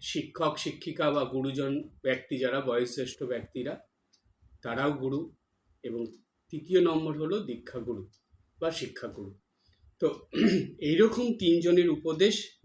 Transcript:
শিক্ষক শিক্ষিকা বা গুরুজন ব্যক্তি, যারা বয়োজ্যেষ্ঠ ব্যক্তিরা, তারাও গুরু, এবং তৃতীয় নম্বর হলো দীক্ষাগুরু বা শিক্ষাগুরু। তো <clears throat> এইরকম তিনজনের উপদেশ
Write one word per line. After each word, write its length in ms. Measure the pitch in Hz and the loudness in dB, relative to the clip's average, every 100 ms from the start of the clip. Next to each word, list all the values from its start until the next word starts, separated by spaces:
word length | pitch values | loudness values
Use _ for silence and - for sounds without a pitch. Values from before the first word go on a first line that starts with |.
শিক্ষক 560 | - - - - 156 - | -8 -6 -6 -2 -2 -2
শিক্ষিকা 540 | - - 165 147 151 | -8 -8 -8 -2 0
বা 140 | 147 123 | 0 -2
গুরুজন 640 | 131 135 135 135 143 - - | -2 -2 -2 -2 -2 -6 -6
ব্যক্তি, 340 | 131 127 - 131 | -2 -2 -2 -2
যারা 240 | 127 135 | 0 0
বয়োজ্যেষ্ঠ 640 | 131 120 123 135 127 - | 0 0 0 -2 -6 -6
ব্যক্তিরা, 580 | 127 117 - 131 135 - _ _ _ _ _ _ _ - | -6 -6 -6 -8 -8 -8 _ _ _ _ _ _ _ -12
তারাও 300 | 120 117 143 | -6 0 0
গুরু, 440 | 139 131 139 165 - _ _ _ _ | 0 -2 -2 -6 -14 _ _ _ _
এবং 220 | 120 117 117 - _ _ - | -8 -6 -8 -10 _ _ -12
তৃতীয় 320 | 147 160 180 | -10 2 4
নম্বর 360 | 170 160 156 151 | 6 2 -2 -4
হলো 260 | 156 208 | -2 -4
দীক্ষাগুরু 640 | 147 117 - 123 113 104 95 _ _ _ _ - | -4 -10 -10 -10 -8 -8 -10 _ _ _ _ -6
বা 120 | 165 | -6
শিক্ষাগুরু। 640 | 160 - - 117 - 98 101 _ _ _ _ _ - | -4 -8 -10 -12 -12 -14 -16 _ _ _ _ _ -2
তো 280 | 156 - - | -2 -2 -4
<clears throat> 560 | - 208 180 131 - 147 | 4 4 4 0 -4 2
এইরকম 440 | 165 226 226 247 | 6 6 4 -2
তিনজনের 560 | - 175 170 170 180 175 | 2 4 4 6 6 4
উপদেশ 720 | 147 160 156 202 214 - _ | 2 -2 2 2 2 -6 _